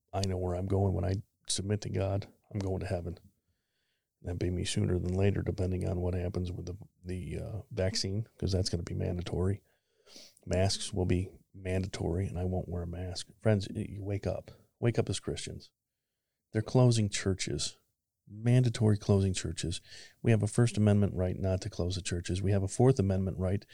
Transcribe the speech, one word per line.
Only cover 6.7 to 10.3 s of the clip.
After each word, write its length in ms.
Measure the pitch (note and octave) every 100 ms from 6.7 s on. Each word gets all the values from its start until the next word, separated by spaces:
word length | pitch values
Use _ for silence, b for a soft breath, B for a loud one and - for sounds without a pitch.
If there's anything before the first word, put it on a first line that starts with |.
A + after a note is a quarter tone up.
| F2+ G2+ _
the, 340 | F2+ F#2 D#2 D#2+
uh, 180 | E2 G2+ -
vaccine, 540 | G#2+ F#2 - G2 G2+ A2+ _
'cause 120 | F2+
that's 180 | F#2 F#2
gonna 140 | F2
be 120 | E2+
mandatory. 680 | F#2 F#2+ F2 F2 E2 F#2 G2+ B B B B B B B